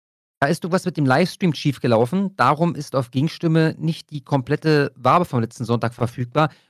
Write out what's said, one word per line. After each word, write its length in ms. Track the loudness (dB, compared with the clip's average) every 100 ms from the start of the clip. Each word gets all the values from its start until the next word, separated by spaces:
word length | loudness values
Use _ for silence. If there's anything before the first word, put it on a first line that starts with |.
| _ _ _ -4
da 80 | -2
ist 160 | -2
irgendwas 200 | -2 -2
mit 120 | -2 -2
dem 100 | 2
Livestream 480 | 2 2 0 -2
schief 260 | 0 -2 -2
gelaufen. 540 | 2 2 2 0 -4 0
Darum 380 | 2 2 0
ist 220 | -2 -4 -4
auf 140 | -2
Gegenstimme 640 | -2 -2 -2 0 2 2 0
nicht 320 | -6 -6 -8
die 120 | -12
komplette 720 | -2 -2 0 -2 0 2 0 -2
Wabe 280 | 2 2
vom 160 | 2 -2
letzten 240 | -4 -6
Sonntag 300 | -4 -2 -2
verfügbar. 560 | -4 -6 -6 -6 -2 -2 -4 _